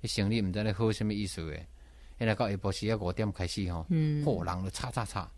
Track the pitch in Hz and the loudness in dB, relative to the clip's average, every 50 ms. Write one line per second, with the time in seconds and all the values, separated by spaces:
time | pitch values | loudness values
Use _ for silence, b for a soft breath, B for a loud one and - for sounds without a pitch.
0 | - 117 - - 101 98 110 117 104 92 90 104 107 110 104 92 113 110 107 - | -4 -2 0 2 2 4 4 2 2 2 0 0 0 0 2 4 4 2 4 2
1 | 107 107 107 101 104 92 - - 82 80 76 78 80 - - b b b b b | 0 0 0 0 -2 -2 -4 -4 -6 -6 -6 -8 -10 -14 -18 b b b b b
2 | b b b b 120 110 107 - 123 104 101 95 - 101 95 - - 107 113 107 | b b b b 2 2 4 4 2 2 2 0 0 0 -2 0 0 0 0 2
3 | 98 87 90 - 110 104 98 - 90 85 - - 98 90 87 82 82 - 175 160 | 0 -2 0 0 0 0 0 -2 -4 -4 -2 -2 -2 0 0 -2 0 2 2 2
4 | 156 151 151 147 147 151 123 85 85 85 90 90 92 95 - - - 127 120 - | 4 2 2 2 2 2 2 2 0 -2 -2 -2 -2 -4 -4 -4 -6 -4 -2 -4
5 | 113 95 - 101 90 - - | -4 -2 -4 -6 -6 -6 -10